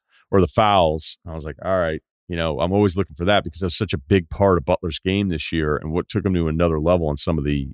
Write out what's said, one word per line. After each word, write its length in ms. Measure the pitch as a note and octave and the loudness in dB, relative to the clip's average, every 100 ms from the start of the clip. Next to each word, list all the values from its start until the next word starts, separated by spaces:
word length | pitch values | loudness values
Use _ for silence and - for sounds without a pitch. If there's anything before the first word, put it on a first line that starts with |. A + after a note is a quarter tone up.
| _ _ _ | _ _ _
or 100 | G2 | 2
the 80 | E2+ | 2
fouls. 720 | - G#2+ G2 E2 D#2 - - F2 | 2 4 4 2 0 -8 -12 -14
I 80 | |
was 120 | D#2+ D2 | -12 -12
like, 120 | C#2+ F2+ | -10 -2
"All 140 | F#2+ | 0
right." 240 | E2 D#2 - _ - | 0 -4 -10 _ -10
You 80 | E2+ | -4
know, 240 | E2 C#2 | -2 -2
I'm 120 | F2 | 0
always 260 | G2 G#2 F2 | 2 2 2
looking 180 | F#2+ D2+ | -4 -2
for 80 | F2 | 2
that 180 | G2+ | 2
because 160 | E2+ - | 0 -6
that's 180 | F#2 - | -4 -2
such 160 | G2+ | -2
a 60 | C#2+ | -4
big 320 | C2+ F#2+ E2 | 0 0 0
part 260 | - G2+ F2 | 0 2 4
of 80 | C#2+ | 2
Butler's 320 | F2 F2 - | -2 -2 -6
game 320 | F#2+ G2 G2+ | -2 0 0
this 220 | D#2 - | -2 -4
year 260 | E2 D2+ D#2 | -2 0 -2
and 140 | D#2 | -2
what 180 | E2 - | -4 -2
took 160 | G#2+ F#2+ | -2 0
him 80 | |
to 140 | F2+ E2 | 0 0
another 320 | D#2+ E2+ D#2 | 2 2 2
level 280 | D#2 F2+ D#2 | 2 2 0
on 100 | D2 | -2
some 200 | - D#2+ | -2 -2
of 80 | C#2+ | -2
the 220 | C#2+ C#2 | -2 -4